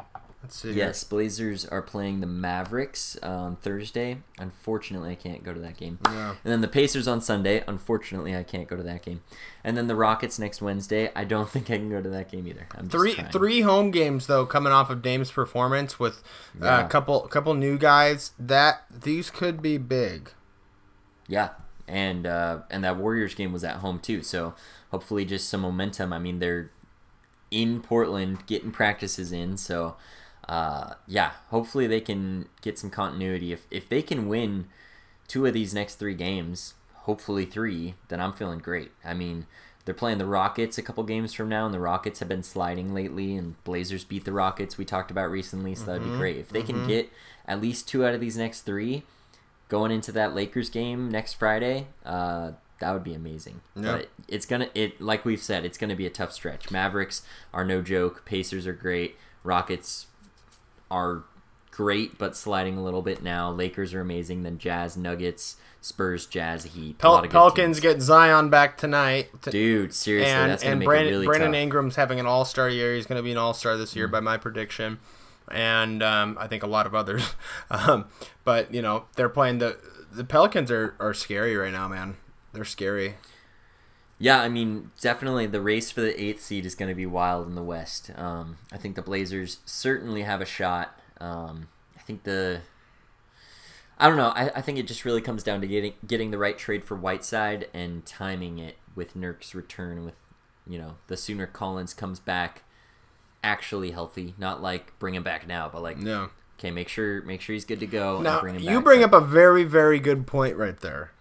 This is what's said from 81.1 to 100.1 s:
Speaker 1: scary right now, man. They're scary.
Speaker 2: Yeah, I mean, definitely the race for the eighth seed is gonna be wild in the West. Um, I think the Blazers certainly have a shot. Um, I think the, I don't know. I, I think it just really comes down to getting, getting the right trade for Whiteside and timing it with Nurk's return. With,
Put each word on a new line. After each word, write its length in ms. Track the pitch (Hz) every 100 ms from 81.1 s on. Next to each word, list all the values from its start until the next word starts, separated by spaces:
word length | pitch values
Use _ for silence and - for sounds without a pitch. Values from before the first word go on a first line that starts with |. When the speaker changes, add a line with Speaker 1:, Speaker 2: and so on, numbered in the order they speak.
Speaker 1:
scary 420 | 101 - 101 117 104
right 160 | 95
now, 140 | 95 95
man. 280 | 95 95 92 - - -
They're 120 | 110
scary. 500 | 104 - 98 101 98 98 - - - - - _ - _ _ -
Speaker 2:
Yeah, 220 | 123 131
I 60 | 120
mean, 420 | 120 110 107 - -
definitely 460 | 123 120 135 127 107
the 140 | 101
race 300 | 101 113 113
for 80 | -
the 180 | 110 -
eighth 220 | 104 104
seed 240 | - 101 90
is 80 |
gonna 200 | - 95 92
be 100 | 90
wild 400 | 90 87 87 85
in 80 |
the 80 | 87
West. 480 | 87 82 80 - - -
Um, 420 | 87 85 82 82 -
I 40 | 98
think 200 | 101 95
the 60 |
Blazers 560 | 95 98 92 95 92 -
certainly 580 | - - 131 135 117 107
have 180 | 104 98
a 40 | 92
shot. 520 | - 92 87 85 - - -
Um, 480 | 87 85 82 80 80 _ _ -
I 40 |
think 220 | - 107
the, 360 | 104 95 92 87 85 _ _ _ _ _ _ _ - - - - - -
I 100 | 156
don't 80 | 151
know. 160 | 117
I, 160 | - 135 127
I 40 |
think 160 | 139 139
it 80 | 110
just 160 | 110
really 160 | 123 117
comes 220 | 120 110
down 180 | 107 101
to 60 | 98
getting, 260 | 104 101 - 104
getting 240 | 113 110
the 60 | 104
right 200 | 104 -
trade 260 | - 101
for 120 | - 98
Whiteside 720 | 92 95 - 113 107 104 -
and 320 | 87 87 85
timing 540 | - - 95 92 87 85
it 180 | 80 - - 92
with 180 | 85 92
Nurk's 380 | 90 85 -
return. 500 | 92 - - 90 85
With, 120 | 85